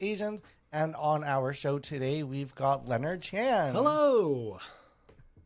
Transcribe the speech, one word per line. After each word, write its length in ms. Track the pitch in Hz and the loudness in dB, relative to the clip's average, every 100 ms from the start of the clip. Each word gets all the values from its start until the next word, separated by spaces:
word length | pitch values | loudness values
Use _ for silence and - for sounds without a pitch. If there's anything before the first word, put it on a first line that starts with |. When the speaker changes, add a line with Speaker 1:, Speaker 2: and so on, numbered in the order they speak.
Speaker 1:
Asians, 400 | 196 208 208 214 - _ _ | -4 -2 -4 -6 -12 _ _
and 220 | 151 160 | -2 -2
on 300 | 156 151 151 | 0 0 0
our 280 | 147 135 131 | 2 0 0
show 280 | 139 143 143 | -2 -2 -2
today, 420 | - 147 131 151 | -4 -4 -2 -2
we've 320 | 143 139 139 | -4 -6 -8
got 320 | - 139 139 120 | -2 0 0 0
Leonard 340 | 120 147 180 | -2 -2 -4
Chan. 520 | - 190 254 226 151 | -6 -2 2 2 2
Speaker 2:
Hello! 880 | 131 285 302 294 247 170 135 110 92 - - - _ _ - - - | 2 2 4 4 4 4 0 -4 -10 -14 -20 -20 _ _ -20 -20 -20